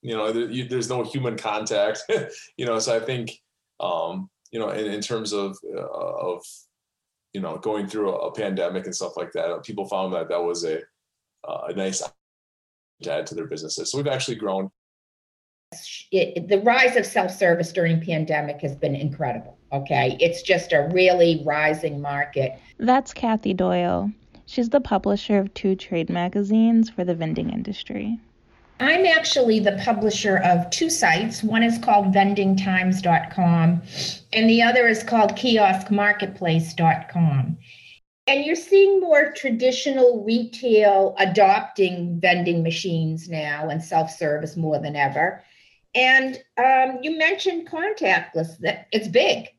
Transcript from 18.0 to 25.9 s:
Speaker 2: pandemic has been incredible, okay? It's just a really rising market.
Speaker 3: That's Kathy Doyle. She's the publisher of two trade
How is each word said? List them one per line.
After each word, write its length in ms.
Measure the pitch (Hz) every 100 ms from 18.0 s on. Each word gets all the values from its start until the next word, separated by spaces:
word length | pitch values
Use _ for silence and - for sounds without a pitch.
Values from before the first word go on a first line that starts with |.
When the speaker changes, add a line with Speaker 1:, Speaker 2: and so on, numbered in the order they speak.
Speaker 2:
pandemic 600 | 160 160 156 151 147 143
has 160 | 143 135
been 180 | 147
incredible, 640 | 139 143 139 147 113 - - _
okay? 440 | 139 135 135 123 -
It's 220 | 165 170
just 300 | - 175 -
a 160 | 156 139
really 500 | 185 180 180 170 160
rising 560 | 143 151 151 156 165 143
market. 560 | 143 143 143 143 135 - - _
Speaker 3:
That's 340 | 233 262 262
Kathy 420 | - 233 220 208
Doyle. 580 | 185 180 180 175 180 196 214 _ - -
She's 220 | - 233
the 120 | 285
publisher 580 | 254 196 202 202 - 208
of 140 | 196
two 200 | - 196
trade 360 | 190 -